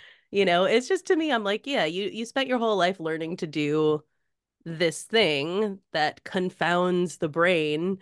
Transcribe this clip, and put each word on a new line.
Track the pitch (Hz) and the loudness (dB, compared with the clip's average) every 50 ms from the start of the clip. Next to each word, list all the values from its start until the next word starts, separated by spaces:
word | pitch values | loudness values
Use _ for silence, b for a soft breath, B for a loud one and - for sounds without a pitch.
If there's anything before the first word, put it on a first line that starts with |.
| B B B B B B | B B B B B B
you | - 196 196 | 0 0 2
know, | 180 175 175 190 | 4 4 4 4
it's | 180 214 262 254 - | 4 2 2 2 2
just, | 381 349 - | -2 0 2
to | - 370 | 2 2
me, | 311 320 311 | 2 2 2
I'm | 262 226 208 | 0 0 0
like, | 196 202 220 - | -2 -2 -4 -4
"Yeah, | 269 285 226 170 | -2 -2 0 0
you, | 156 170 185 208 190 | 0 -2 -2 -4 -4
you | - 214 240 | -4 -6 -8
spent | - - 269 269 262 | -6 -4 -4 -2 0
your | 254 | 0
whole | 240 233 226 214 | 0 2 2 2
life | 190 175 180 180 185 | 2 2 2 0 -2
learning | 160 156 160 156 160 160 175 | -4 -4 -4 -4 -4 -6 -6
to | - 185 | -6 -6
do | 160 143 156 147 147 151 156 156 151 151 151 - _ _ _ _ _ _ _ _ _ _ _ - | -4 -2 -2 0 0 2 2 2 2 2 0 -4 _ _ _ _ _ _ _ _ _ _ _ -14
this | 170 165 156 175 160 156 - - | -10 -4 0 0 0 -2 -4 -6
thing | - 220 226 208 160 151 139 143 165 180 202 220 208 196 190 _ _ - | -2 2 2 2 2 2 0 -2 -2 -2 -2 -2 -2 -4 -8 _ _ -4
that | 160 151 151 - - - | -2 -2 -2 -2 -6 -10
confounds | - - 190 185 180 - - 165 165 175 175 180 180 180 180 180 170 - - | -6 -4 -2 -2 -2 -2 -2 0 0 2 2 2 2 2 0 0 -2 -4 -4
the | 170 156 | -6 -4
brain, | 143 165 165 180 185 160 156 151 151 156 170 190 196 190 | 0 2 4 4 4 2 2 0 -2 -2 -2 -2 -4 -6